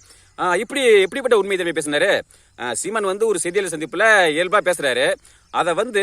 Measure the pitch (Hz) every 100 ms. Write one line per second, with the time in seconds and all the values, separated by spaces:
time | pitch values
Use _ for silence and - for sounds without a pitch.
0 | _ - _ - 180 175 226 277 254 208
1 | 190 254 247 220 196 190 175 160 147 147
2 | 190 135 - _ _ - 120 117 170 220
3 | 196 196 220 185 175 185 185 160 156 165
4 | 220 208 170 151 185 202 180 175 143 123
5 | 151 196 _ _ _ 120 165 165 226 208